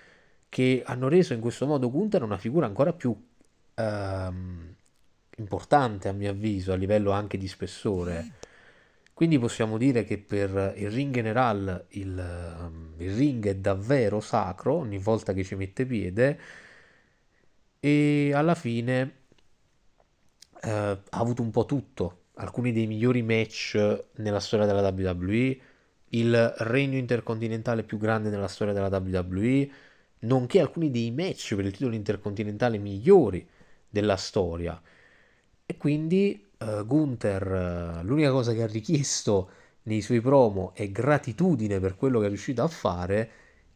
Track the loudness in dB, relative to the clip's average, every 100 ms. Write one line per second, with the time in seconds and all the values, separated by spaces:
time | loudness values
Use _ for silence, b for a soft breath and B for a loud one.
0 | B B B B _ 0 2 2 -2 -2
1 | 4 4 4 0 -4 -2 -2 0 0 0
2 | 0 0 -2 -4 -2 0 0 2 0 2
3 | -2 -4 -8 _ _ _ _ -4 -4 -2
4 | -4 -4 -4 -6 -10 -12 -14 -20 _ _
5 | _ _ _ -14 -8 -8 2 2 4 -2
6 | -6 -4 -4 -2 -2 -2 -2 -2 2 2
7 | 2 0 -2 -6 -8 -8 -10 -6 -4 -2
8 | -4 -6 -8 B B B B B B B
9 | B 0 2 4 2 -2 -2 2 2 2
10 | 0 -4 -2 -2 0 0 -2 -2 -4 -2
11 | -2 -2 0 2 2 0 -2 -6 -8 -10
12 | -8 -6 -8 -8 -10 -10 -12 -12 -16 -10
13 | -6 0 0 2 -2 0 0 -2 0 2
14 | 2 0 0 -2 -2 -4 -2 -2 -2 -4
15 | 0 0 0 -4 -4 -6 -8 -4 -4 -2
16 | -2 2 2 2 B B B B B B
17 | B B B B B _ _ _ 2 4
18 | 4 4 2 2 2 2 0 -2 0 0
19 | -2 -6 _ _ _ _ _ _ _ _
20 | _ _ _ _ -20 -12 -6 -2 -2 -4
21 | -6 -2 -2 0 0 0 0 -2 -4 -6
22 | -6 -6 _ -12 -8 -4 0 0 0 2
23 | 2 2 2 0 0 -4 -2 2 2 2
24 | -6 -6 -2 -2 0 2 4 4 2 0
25 | -2 -2 0 2 0 -2 b b b b
26 | _ 0 4 4 4 2 0 2 2 -2
27 | 0 -2 -2 -4 -4 -4 -2 -2 -2 -2
28 | 0 0 0 -2 -4 -2 -2 0 0 0
29 | 0 -2 -2 0 2 2 0 B B B
30 | B _ 0 0 4 2 2 0 -2 0
31 | -2 -2 -6 -6 -4 -2 -2 -2 -4 -4
32 | -4 -4 -4 -6 -6 -2 0 0 -4 -2
33 | 8 8 8 0 -8 b b b b 0
34 | 2 0 0 0 0 -2 -6 -8 b b
35 | b b b b b _ -14 -4 0 0
36 | 2 2 2 0 _ -10 -6 -4 2 2
37 | 2 0 0 0 0 0 0 -2 -6 -6
38 | -2 2 4 4 2 0 -2 -2 0 0
39 | 0 -2 2 2 0 B B B -4 -4
40 | 2 0 4 6 6 2 -6 -6 -8 -2
41 | 0 0 0 0 2 2 2 0 0 0
42 | 0 2 0 -2 -6 -2 -2 0 -2 -2
43 | 0 -2 -2 b b b b